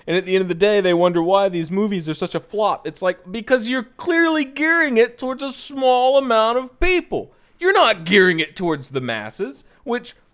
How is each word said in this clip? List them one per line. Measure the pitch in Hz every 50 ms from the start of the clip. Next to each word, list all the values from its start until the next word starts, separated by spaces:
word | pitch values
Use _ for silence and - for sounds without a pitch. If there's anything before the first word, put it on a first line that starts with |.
| _
and | - 165
at | 185 175
the | 180 185
end | 190
of | 190
the | 180 175
day, | 165 196 208 214 208
they | 185 185 175
wonder | 170 180 180 170 170
why | 165 175 196 196 196 196
these | 175 170 165 156
movies | 180 196 214 208 202 180 156
are | 156 156
such | - 180 170 -
a | 165
flop. | - - - 208 214 196 170 - -
It's | 147 151 -
like, | 185 185 180 - - 180
because | 185 233 220 - 254 254 214
you're | 233 254 262 226
clearly | - _ - - 349 339 330 339 330 320 311 285
gearing | 262 277 277 302 320 330 339 320 294 247
it | 220 233 240 240
towards | - 262 254 262 247 277
a | 277
small | 254 - - - 285 269 262 254 254 247 247 262 277
amount | 277 269 254 226 220 220 226 240
of | 254 262 247 - -
people. | - 359 370 359 - - - 131 95 - _ _ _ _ _ -
You're | 339 370 392
not | 403 330 233 214 175 165
gearing | 170 196 202 185 185 175 160
it | 160 156 -
towards | - 185 170 156 143 131 -
the | 135 135
masses, | 127 120 113 110 104 110 - - 196 254 285 - - _ _ _ -
which, | 262 233 240 240 - - _ _ _